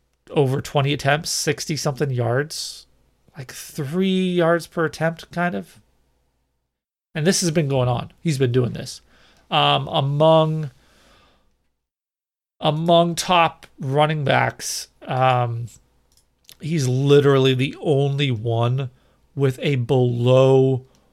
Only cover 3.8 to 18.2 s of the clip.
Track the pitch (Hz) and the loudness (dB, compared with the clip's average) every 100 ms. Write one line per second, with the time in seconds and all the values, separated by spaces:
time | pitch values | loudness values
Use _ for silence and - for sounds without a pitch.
3.8 | 139 175 190 185 185 180 165 170 165 - | -6 -2 0 0 0 0 2 0 -4 -6
4.8 | 160 - 160 165 - - 175 185 - _ | -4 -2 -4 -6 -10 -6 -6 -6 -12 _
5.8 | _ _ _ _ _ _ _ _ _ _ | _ _ _ _ _ _ _ _ _ _
6.8 | _ _ _ 165 156 190 175 160 143 135 | _ _ _ -4 0 0 0 0 0 0
7.8 | 123 120 - _ 170 139 131 123 123 - | 0 -2 -6 _ -4 0 0 2 0 -4
8.8 | - - _ _ _ _ - 160 147 143 | -12 -16 _ _ _ _ -4 0 2 0
9.8 | 135 160 139 143 160 160 160 156 151 - | -2 -2 -2 2 4 4 2 -2 -8 -12
10.8 | _ _ _ _ _ _ _ _ _ _ | _ _ _ _ _ _ _ _ _ _
11.8 | _ _ _ _ _ _ _ - 151 151 | _ _ _ _ _ _ _ -6 -2 0
12.8 | 170 170 170 165 - 175 165 - - - | 4 4 4 0 0 2 2 -2 -20 -10
13.8 | 139 139 151 156 139 127 123 - - - | -2 2 2 0 0 2 0 -2 -10 -10
14.8 | - _ - 131 131 123 120 117 117 - | -12 _ -6 0 2 2 0 -4 -10 -14
15.8 | _ _ _ _ _ _ _ - 147 165 | _ _ _ _ _ _ _ -12 -6 -2
16.8 | 127 127 139 143 143 135 131 127 139 - | 0 0 6 6 6 4 4 2 -2 -4
17.8 | - 139 143 139 | -2 0 0 0